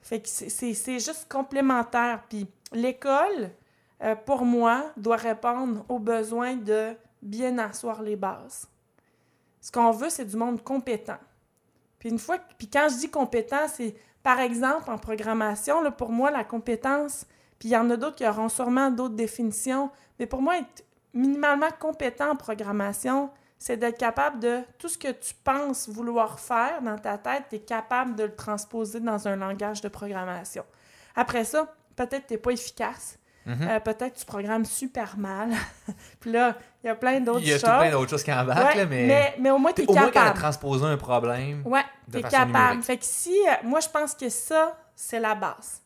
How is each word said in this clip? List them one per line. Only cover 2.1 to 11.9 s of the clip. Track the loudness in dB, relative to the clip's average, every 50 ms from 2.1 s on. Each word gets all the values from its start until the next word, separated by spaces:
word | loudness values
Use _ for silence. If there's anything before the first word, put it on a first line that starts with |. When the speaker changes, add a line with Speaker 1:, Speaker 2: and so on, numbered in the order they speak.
| -2 -6 -8 _
Speaker 1:
Puis | -8 -8 -8 -10 _ _ _ -10 -4
l'école, | -2 -2 -2 -2 -2 0 2 4 4 4 2 0 -2 -4 -8 -10 _ _ _ _ _ _ _ _ _ -2
euh, | -2 -2
pour | -2 0 -2 0 2 4
moi, | 2 4 4 4 4 4 2 0 -6 -10
doit | -6 0 0 0
répondre | 2 2 -2 -4 -2 0 -2 -2 0 -2 -4 -4 -6 -4 -6
au | -6 -4
besoin | 0 0 0 0 0 -2 -4 -4 -4 -2 -4
de | -6 -2 0 0 0 0 -4 -8 -12 _ _ _ _
bien | -14 -12 -6 -4 -2 -2 0 -2
asseoir | -2 -4 -6 -8 -8 -8 -8 -6 -6
les | -6 -4
bases. | -4 -4 -6 -6 -6 -12 -16 -16 -16 -16 _ _ _ _ _ _ _ _ _ _ _ _ _ _ _ _ _ _ _
Ce | -20 -8
qu'on | 0 4 4 4 4
veut, | 2 0 -4
c'est | -4 -6 -8
du | -6 -4
monde | -4 -2 -2 -2 -4 -4
compétent. | -4 -4 -4 -2 -2 -6 -6 -6 -10 -12 -12 -14 _ _ _ _ _ _ _ _ _ _ _ _ _